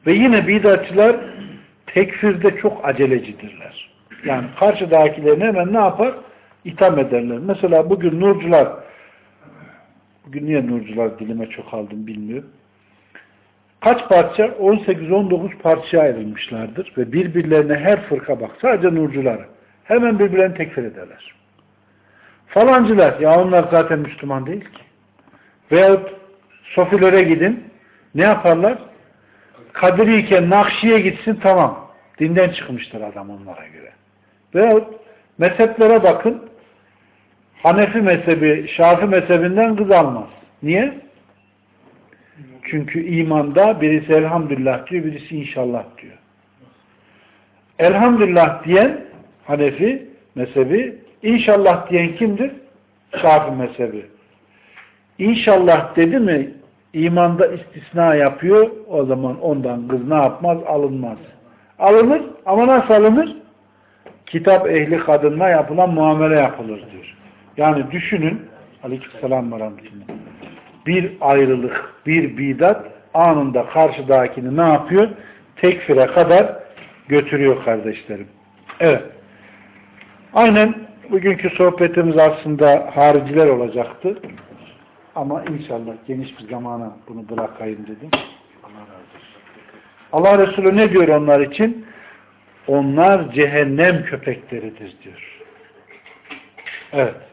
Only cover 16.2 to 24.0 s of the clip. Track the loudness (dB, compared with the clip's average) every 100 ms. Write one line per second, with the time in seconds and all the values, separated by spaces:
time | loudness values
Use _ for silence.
16.2 | -10 -12 -12 -12 -12 -12 -10 -8 -4 -4
17.2 | -2 -4 0 0 2 -2 0 0 -2 -8
18.2 | -6 -8 -8 -4 -2 0 0 0 -4 -2
19.2 | -4 -4 -12 _ _ _ -2 0 0 0
20.2 | 0 2 0 -2 -8 -8 -10 -14 -20 -20
21.2 | -20 _ _ _ _ _ _ _ _ _
22.2 | _ _ _ 2 4 4 4 4 2 2
23.2 | 2 4 4 2 2 0 0 -4